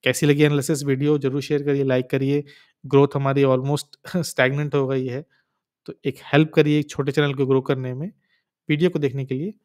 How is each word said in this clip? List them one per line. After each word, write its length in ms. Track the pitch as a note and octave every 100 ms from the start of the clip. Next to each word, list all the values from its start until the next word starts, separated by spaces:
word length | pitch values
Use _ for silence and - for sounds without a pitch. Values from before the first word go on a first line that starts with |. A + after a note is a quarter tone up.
कैसी 220 | C3 B2+ D3+
लगी 160 | D3
एनालिसिस 420 | D3+ C#3+ C3+ D3
वीडियो, 340 | C#3+ C3+ D3 D3+
जरूर 220 | C#3 C#3
शेयर 220 | C3+ D3
करिए, 220 | C#3+ C#3
लाइक 260 | C#3 B2+ B2+
करिए। 340 | C#3 C3+ C#3+ C#3+ - _ _ C3
ग्रोथ 220 | C#3 C#3
हमारी 280 | C#3 C#3 C#3
almost 420 | C#3 C3 C3+ D3 - _ -
<laughs> 100 | F3+
स्टैग्नेंट 580 | E3 - C3 C#3 D3
हो 120 | C#3+ C3
गई 200 | C3+ C3
है, 200 | B2+ E3+ _ _ _ _ _ -
तो 80 | -
एक 120 | C#3+ C3 -
हेल्प 200 | C#3+ D#3
करिए 260 | D#3+ D3+ D3+
एक 120 | C#3+
छोटे 220 | - C#3
चैनल 220 | C#3+ D3
को 120 | C#3 C3
ग्रो 140 | C3+
करने 340 | C3 C3 C3
में। 180 | B2+ F3 _ _ _ _ _ -
वीडियो 220 | D3+ F3+
को 80 | D#3+
देखने 260 | C#3+ C3+
के 100 | C3
लिए 200 | C3 F3+ -